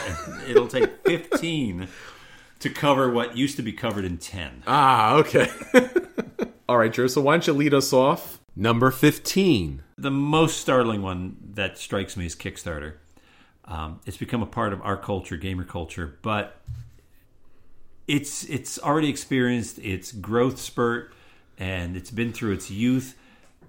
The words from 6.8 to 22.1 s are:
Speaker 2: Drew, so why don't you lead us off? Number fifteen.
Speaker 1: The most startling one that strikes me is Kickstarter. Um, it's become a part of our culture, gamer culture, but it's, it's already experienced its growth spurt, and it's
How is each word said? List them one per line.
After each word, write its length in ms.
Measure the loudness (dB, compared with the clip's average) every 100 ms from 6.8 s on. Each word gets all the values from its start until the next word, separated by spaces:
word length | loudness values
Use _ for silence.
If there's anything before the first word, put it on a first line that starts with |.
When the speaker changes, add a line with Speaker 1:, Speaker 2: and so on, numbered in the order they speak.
| 4
Speaker 2:
Drew, 140 | 4 2
so 140 | 2
why 140 | 4
don't 120 | 4 4
you 60 |
lead 220 | 2 4
us 180 | 4 4
off? 480 | 4 4 2 -4 -18 _ -2
Number 340 | 0 4 4
fifteen. 960 | 6 4 4 -2 2 4 4 2 -6 -14 -6
Speaker 1:
The 140 | -2
most 500 | 0 2 4 4 2
startling 400 | 2 2 4 0
one 340 | -2 -4 -6 -10 -14
that 260 | -6 -6 -6
strikes 380 | -6 -4 -4 -6
me 100 | -8
is 80 |
Kickstarter. 600 | -8 -10 -10 -10 -8 -10 -14 -20 -20 _ _ _ _ -14
Um, 340 | -10 -10 -10
it's 120 | -12 -10
become 240 | -6 -4
a 40 | -4
part 260 | -2 -4
of 80 | -4
our 140 | -4 -6
culture, 420 | -4 -6 -6 -8
gamer 260 | -6 -6
culture, 540 | -6 -8 -10 -10 -10 -8
but 400 | -4 -4 -4 -12 -14 -14 -14 -20 _ -20 _ _ -20 -20 -20 -20 -20 -18 -4
it's, 380 | -2 -2 -10
it's 340 | -8 -8 -8 -6
already 300 | -2 0 0
experienced 680 | -2 -2 0 2 0 -2 -8
its 340 | -6 -6 -8
growth 480 | -12 -2 2 2 0
spurt, 540 | -8 -2 0 0 -6 -20 -20 -20 _ -8
and 400 | -6 -4 -4 -8
it's 140 | -8